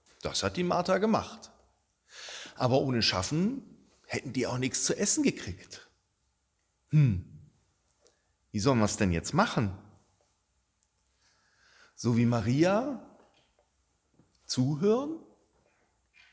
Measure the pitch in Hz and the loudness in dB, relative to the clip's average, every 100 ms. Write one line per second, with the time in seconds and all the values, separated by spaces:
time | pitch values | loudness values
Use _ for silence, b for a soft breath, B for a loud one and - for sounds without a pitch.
0 | _ - - - 98 180 180 175 180 190 | _ -12 -6 -2 -2 -2 0 0 0 0
1 | 220 160 - - - - _ _ _ _ | 2 0 -2 -12 -20 -20 _ _ _ _
2 | B B B B B - 127 131 147 120 | B B B B B -4 2 2 2 0
3 | 104 92 92 156 202 269 - - _ _ | 0 0 -2 0 -2 -4 -10 -20 _ _
4 | - 117 131 117 95 123 131 - - 170 | -10 -10 -6 -4 -4 -2 -2 -2 -2 0
5 | 202 - 277 - - 90 - - - _ | 0 2 0 -2 -6 -12 -16 -20 -20 _
6 | _ _ _ _ _ _ _ _ _ 151 | _ _ _ _ _ _ _ _ _ 4
7 | 131 90 - - - _ _ _ _ _ | 4 2 -6 -16 -20 _ _ _ _ _
8 | _ _ _ _ _ 107 110 123 104 - | _ _ _ _ _ 0 2 4 2 2
9 | 101 82 - 151 226 - 101 90 - - | 2 0 0 0 0 0 -2 -4 -16 -20
10 | _ _ _ _ _ _ _ _ _ _ | _ _ _ _ _ _ _ _ _ _
11 | _ _ b b b b b b b - | _ _ b b b b b b b -6
12 | 117 117 120 117 113 135 175 202 269 233 | 0 2 4 2 2 2 4 2 -2 -6
13 | - - _ _ _ _ _ _ _ _ | -12 -20 _ _ _ _ _ _ _ _
14 | _ _ _ _ - - 127 147 202 233 | _ _ _ _ -6 -2 0 0 2 0
15 | 294 320 - _ _ _ _ _ _ _ | -2 -8 -14 _ _ _ _ _ _ _
16 | _ b b | _ b b